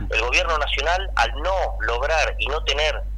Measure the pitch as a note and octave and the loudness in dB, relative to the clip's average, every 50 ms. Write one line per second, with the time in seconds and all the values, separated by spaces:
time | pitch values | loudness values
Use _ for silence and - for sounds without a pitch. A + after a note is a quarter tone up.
0 | G#2 F#2+ - A2+ A2+ A#2+ C3 E3 F3+ E3+ E3 D3+ C#3+ B2+ - C#3 C3+ D#3+ F3 F#3 | -4 -2 -2 0 0 0 2 0 2 2 0 0 0 0 0 0 0 2 0 0
1 | G3 F#3 - - A#2 A#2 - C3+ D3+ F3+ F#3+ F#3 D#3+ A#2 - - - A2 A#2 A#2+ | 0 0 0 2 2 2 0 -2 -2 0 0 0 0 -2 -2 -2 -2 -2 0 0
2 | C3 C#3+ D#3+ D#3+ C#3 A2+ G2 - A2 A#2 C#3 D#3 D#3 D3 C#3 D3 D3+ D#3 C3+ G#2+ | 0 2 2 2 2 2 0 0 -2 -2 0 0 0 0 0 2 2 0 0 -2
3 | - - - | -4 -4 -4